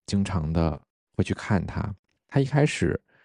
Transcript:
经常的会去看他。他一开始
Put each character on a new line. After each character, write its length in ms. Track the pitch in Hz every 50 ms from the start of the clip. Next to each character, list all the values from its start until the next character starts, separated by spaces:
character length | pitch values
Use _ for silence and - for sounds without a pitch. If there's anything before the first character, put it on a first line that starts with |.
| _
经 180 | - - 101 98
常 280 | 98 92 85 78 76 80
的 280 | 82 82 80 76 - - _ _ _ _ _ _
会 80 | - 95
去 100 | - 98
看 320 | - - - 127 87 80
他。 260 | - - - - 104 - - _ _ _ _ _ _
他 100 | - 143
一 60 | 139
开 200 | 135 - 143 143
始 360 | 151 - - - - - - - _ _ _ _